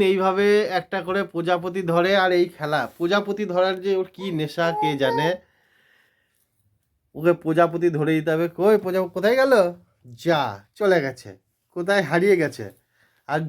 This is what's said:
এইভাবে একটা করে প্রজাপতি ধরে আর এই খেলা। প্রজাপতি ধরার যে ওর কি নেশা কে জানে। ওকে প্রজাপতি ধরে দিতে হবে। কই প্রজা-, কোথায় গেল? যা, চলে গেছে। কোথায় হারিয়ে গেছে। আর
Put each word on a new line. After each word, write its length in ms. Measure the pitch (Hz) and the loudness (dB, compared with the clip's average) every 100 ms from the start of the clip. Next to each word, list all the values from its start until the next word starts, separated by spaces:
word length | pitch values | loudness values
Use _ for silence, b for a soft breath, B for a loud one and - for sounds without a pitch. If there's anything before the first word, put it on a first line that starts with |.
| 190 | 2
এইভাবে 380 | 196 190 190 202 208 214 185 | 2 0 2 2 2 2 -4
একটা 200 | - 196 170 | -4 -6 -4
করে 140 | 190 185 | -4 -4
প্রজাপতি 480 | 170 170 175 180 180 175 | -6 -2 -2 -2 -6 0
ধরে 180 | 170 180 196 | 0 2 2
আর 80 | 185 180 | 2 2
এই 60 | 175 - | 0 -4
খেলা। 260 | 151 151 117 - | -4 -2 -4 -6
প্রজাপতি 460 | 175 202 202 202 202 | -2 0 -2 -6 -4
ধরার 220 | 180 185 185 190 | 0 0 -2 -2
যে 60 | 190 | -2
ওর 80 | 185 - | -4 -10
কি 100 | 190 160 | -8 -4
নেশা 280 | 151 - 170 165 | -4 -2 -2 0
কে 100 | 156 139 | -2 0
জানে। 240 | 131 123 160 180 _ _ _ _ _ _ _ _ _ _ _ _ _ _ _ _ _ 143 | 0 0 -2 -2 _ _ _ _ _ _ _ _ _ _ _ _ _ _ _ _ _ -2
ওকে 180 | 165 170 | 0 0
প্রজাপতি 440 | 160 160 170 165 175 151 | 0 2 2 2 -2 0
ধরে 140 | 151 160 | 0 0
দিতে 120 | 156 | 0
হবে। 140 | 160 170 - | -2 -2 0
কই 160 | 196 214 | 2 2
প্রজা-, 280 | 190 185 180 185 | 0 -4 -4 -2
কোথায় 200 | 202 254 | 0 2
গেল? 120 | 269 240 175 175 _ _ 123 120 | 4 4 4 -2 _ _ -20 -6
যা, 180 | 170 156 123 98 _ _ | -2 0 -2 -8 _ _
চলে 180 | 208 175 135 | 2 2 0
গেছে। 240 | 127 104 95 _ _ _ 175 | -8 -18 -20 _ _ _ -8
কোথায় 280 | 175 202 151 | 0 0 2
হারিয়ে 260 | 170 202 185 | 2 4 2
গেছে। 240 | 143 - 101 - _ _ _ _ - | 2 -4 -14 -16 _ _ _ _ -6
আর 100 | 151 | -6